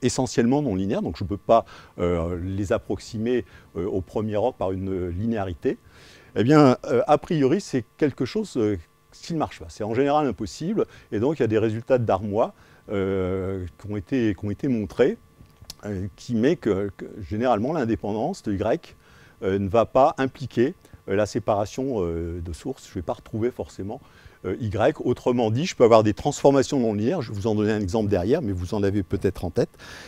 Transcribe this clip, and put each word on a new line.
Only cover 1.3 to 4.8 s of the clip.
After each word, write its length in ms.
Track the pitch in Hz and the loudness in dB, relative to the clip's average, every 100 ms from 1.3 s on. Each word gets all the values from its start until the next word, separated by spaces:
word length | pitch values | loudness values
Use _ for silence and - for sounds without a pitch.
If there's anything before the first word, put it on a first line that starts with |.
| 101 | -6
pas, 300 | - 117 - - - - | 2 2 2 -14 -16 -4
euh, 400 | 87 87 82 87 | 0 0 -2 -4
les 320 | 92 98 101 | -6 -4 -2
approximer, 720 | 110 - 101 - 107 113 123 - - - - | -2 -2 -8 -8 -6 -2 -2 -4 -16 -14 -8
euh, 100 | 95 | -4
au 140 | 104 | -4
premier 340 | - 117 107 104 | -6 -6 -4 -2
ordre 200 | 120 - | -2 -2
par 140 | 95 | -4
une 380 | 95 | -4